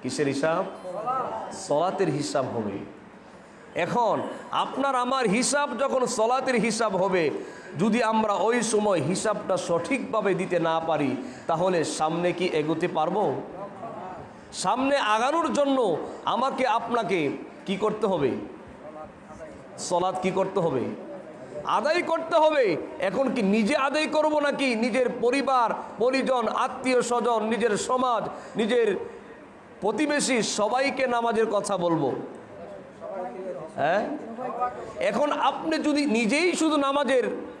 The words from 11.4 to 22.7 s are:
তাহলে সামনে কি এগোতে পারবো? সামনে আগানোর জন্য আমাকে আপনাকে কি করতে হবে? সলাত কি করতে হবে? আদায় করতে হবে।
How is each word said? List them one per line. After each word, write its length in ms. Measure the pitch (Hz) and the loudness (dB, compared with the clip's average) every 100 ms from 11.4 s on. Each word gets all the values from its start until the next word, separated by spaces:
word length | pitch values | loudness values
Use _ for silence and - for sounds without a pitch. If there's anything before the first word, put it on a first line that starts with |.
| - | -2
তাহলে 360 | 160 185 180 | 2 2 2
সামনে 480 | 151 - 156 170 175 | 0 0 0 0 0
কি 140 | 170 180 | 0 0
এগোতে 420 | 156 151 160 175 | 0 0 0 0
পারবো? 480 | 180 156 185 185 127 - - 208 - - - - - - - - | 0 0 2 0 -2 -6 -12 -12 -10 -12 -10 -12 -12 -14 -18 -16
সামনে 440 | - 180 226 269 285 | -4 0 0 2 2
আগানোর 560 | 214 214 247 320 320 | 2 2 2 2 0
জন্য 440 | 220 277 269 226 156 - - - | 2 2 4 2 0 -4 -6 -2
আমাকে 420 | 196 262 269 254 | 0 0 0 2
আপনাকে 640 | 220 233 240 196 180 147 - - - - | 2 0 -2 0 0 0 -2 -10 -14 -6
কি 100 | 196 | 0
করতে 320 | 214 214 214 | 0 0 0
হবে? 240 | 185 135 - - - - - - - 156 - - - - - - - | 2 2 0 -6 -14 -18 -16 -16 -14 -16 -18 -20 -18 -16 -16 -18 -12
সলাত 440 | - 175 185 185 | -2 0 0 0
কি 100 | 185 | -2
করতে 280 | 180 190 202 | 0 0 0
হবে? 220 | 165 135 104 107 - - - - - - - | 0 0 -2 -6 -12 -14 -14 -16 -12 -10 -2
আদায় 360 | 175 247 339 | 0 2 0
করতে 340 | 320 330 330 330 | 0 -2 2 6
হবে। 420 | 311 302 226 | 6 6 4